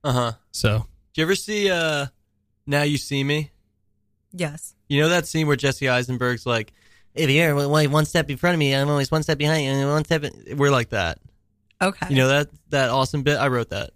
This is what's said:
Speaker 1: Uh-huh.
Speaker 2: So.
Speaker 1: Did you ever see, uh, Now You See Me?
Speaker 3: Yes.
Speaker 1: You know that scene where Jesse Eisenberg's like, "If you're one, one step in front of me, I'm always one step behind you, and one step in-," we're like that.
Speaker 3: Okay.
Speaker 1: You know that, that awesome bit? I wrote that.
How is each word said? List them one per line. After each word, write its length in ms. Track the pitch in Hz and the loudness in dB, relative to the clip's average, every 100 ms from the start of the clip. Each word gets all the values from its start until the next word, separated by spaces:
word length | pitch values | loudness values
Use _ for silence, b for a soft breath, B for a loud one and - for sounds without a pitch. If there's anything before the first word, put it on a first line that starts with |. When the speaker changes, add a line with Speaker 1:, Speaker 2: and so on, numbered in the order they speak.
Speaker 1:
Uh-huh. 300 | 147 127 120 113 _ | 0 0 -2 -6 _
Speaker 2:
So. 360 | - 117 107 - _ _ | -2 0 0 -4 _ _
Speaker 1:
Did 80 | - | -4
you 20 | |
ever 120 | 160 190 | 0 0
see, 340 | - 214 196 | -2 -2 0
uh, 360 | 175 160 147 131 _ _ _ _ _ - | 0 0 -2 -6 _ _ _ _ _ -2
Now 160 | 143 | 0
You 140 | 147 147 | 0 -2
See 260 | - 139 | -2 -4
Me? 280 | 139 151 147 _ _ _ _ _ _ _ _ | 0 -2 -4 _ _ _ _ _ _ _ _
Speaker 3:
Yes. 440 | 180 160 151 - _ _ | -8 -8 -8 -18 _ _
Speaker 1:
You 140 | 143 | 2
know 80 | 156 | 2
that 180 | 175 160 | 2 0
scene 200 | 160 151 | -2 0
where 80 | 139 | 2
Jesse 340 | 139 - 135 | 0 0 0
Eisenberg's 560 | 123 123 123 123 120 127 | 0 -2 -2 -2 -2 -2
like, 280 | 117 107 b b b b - | -2 -4 b b b b -2
"If 140 | 156 | 2
you're 260 | 143 165 143 143 | 4 2 2 2
one, 240 | 151 147 | 2 4
one 140 | 151 151 | 2 2
step 240 | 170 143 | 0 -2
in 80 | 131 | -2
front 160 | 175 | 0
of 60 | 170 | 2
me, 160 | 143 135 | 2 2
I'm 140 | 143 | 2
always 200 | 147 135 | 0 0
one 120 | 156 | -2
step 140 | 151 143 | -2 -2
behind 260 | 147 160 | 0 0
you, 80 | 135 | 0
and 180 | 135 139 | 0 0
one 160 | 151 147 | 0 0
step 180 | 160 | -2
in-," 340 | 147 - - 143 | -4 -12 -10 0
we're 120 | 143 | 2
like 180 | 131 117 | 2 0
that. 300 | 104 85 - - _ _ _ _ _ | -2 -4 -6 -16 _ _ _ _ _
Speaker 3:
Okay. 260 | 190 - 143 | -2 -2 -2
Speaker 1:
You 60 | 135 | 2
know 120 | 131 | 4
that, 220 | 139 147 - _ | 2 0 -10 _
that 200 | 143 127 | -2 0
awesome 340 | 131 135 147 | 0 0 -2
bit? 140 | 135 143 | 0 0
I 100 | 135 | 0
wrote 220 | 123 110 | 0 -4
that. 220 | 95 - | -6 -10